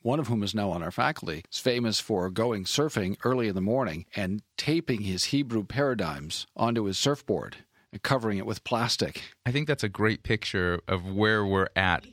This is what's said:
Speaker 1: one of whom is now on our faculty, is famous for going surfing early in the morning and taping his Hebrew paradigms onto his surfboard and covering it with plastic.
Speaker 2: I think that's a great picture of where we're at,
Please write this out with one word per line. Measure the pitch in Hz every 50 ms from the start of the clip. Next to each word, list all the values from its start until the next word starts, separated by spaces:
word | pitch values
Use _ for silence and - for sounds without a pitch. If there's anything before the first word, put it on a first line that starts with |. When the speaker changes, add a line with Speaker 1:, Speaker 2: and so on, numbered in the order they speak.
Speaker 1:
one | - 117 135 160
of | 139
whom | 113 120 107
is | 101 98 104
now | 107 101 95
on | 85 87
our | 82 85
faculty, | - - 123 143 156 - - 85 78 80 - -
is | - -
famous | - 127 120 123 120 113 101 -
for | - - 110 92 90 95
going | 92 110 113 123 113 101 92
surfing | - - - 151 151 - 110 95 92 101 - -
early | 120 131 127 117 107
in | 92
the | 95
morning | 92 104 120 135 127 95 76 85 - _ -
and | 107 98 92 101 107 - _ -
taping | - - 147 156 170 160 - 123 101
his | 104 95 92 90 -
Hebrew | - 143 139 139 117 113 110 98
paradigms | - - 131 143 135 123 104 92 80 73 69 73 80 - - - _ -
onto | - 117 117 117 117 104
his | 98 92
surfboard | - - 139 143 - - - 101 76 - - - - - _ _ _ _ _
and | - 98
covering | - - 139 127 113 110 101 95
it | 95
with | 110 107 - -
plastic. | - 123 113 117 113 - - 104 - - - - - - _ -
Speaker 2:
I | 123
think | 123 143 151
that's | 151 143 - -
a | 104
great | 95 - 107 110 107 - -
picture | - 113 104 - - - 95 90 87 87 87 -
of | - 95 90 87 95 95
where | 101 107 110 110 107 104
we're | 98 98 95 95 - -
at, | 95 95 92 85 - - -